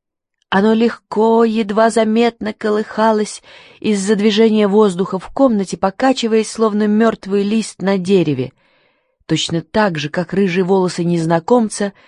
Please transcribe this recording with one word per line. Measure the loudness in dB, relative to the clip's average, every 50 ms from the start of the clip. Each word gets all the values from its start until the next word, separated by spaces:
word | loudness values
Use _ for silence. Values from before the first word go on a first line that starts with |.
| _ _ _ _ _ _ _ _ _ _
Оно | 0 2 2 4 4
легко, | 2 2 0 -2 -4 _ _ -2 0 2 2 4 2 2
едва | 2 0 -2 -2 -2 0 2 2 2
заметно | 2 2 0 2 2 2 2 0 -2 _ -8 -10 -10
колыхалось | -6 -4 -2 -2 -2 -4 -6 -4 -2 0 0 2 0 -2 -4 -8 -14 -20 -20 -20 -20 -20 -20 -20 -6
из-за | -2 -2 -2 0 0 0 0
движения | 2 2 2 2 4 2 2 4 2 2
воздуха | 2 4 4 2 2 2 -2 -4 -4 -4 -8
в | -10 -10
комнате, | -2 0 2 2 2 0 -2 -4 -4
покачиваясь, | -4 -4 -4 -2 0 0 0 0 0 -2 0 0 0 0 -2
словно | -4 -2 -2 0 0 0 0
мертвый | 0 2 2 2 0 0 -4 -8 -4 -2 -2 0
лист | 0 -2 -2 -2 -4 -8 -6 -4
на | -2 -2 -2
дереве. | 0 2 2 2 2 2 -2 -4 -4 -8 -10 _ _ _ _ _ _ _ _ _ _ _ _ _ _
Точно | -4 -4 -4 -2 -4 -6 -6
так | -6 -4 -2 -2 0 0 -2 -4
же, | -6 -6
как | -6 -6 -6 -4 -2
рыжие | -2 0 0 0 -2 0
волосы | 0 0 0 0 -2 -2 -4 -2
незнакомца | -2 0 0 0 0 0 0 2 2 2 2 2 -2 -4 -6 -6 -8 -8 _ _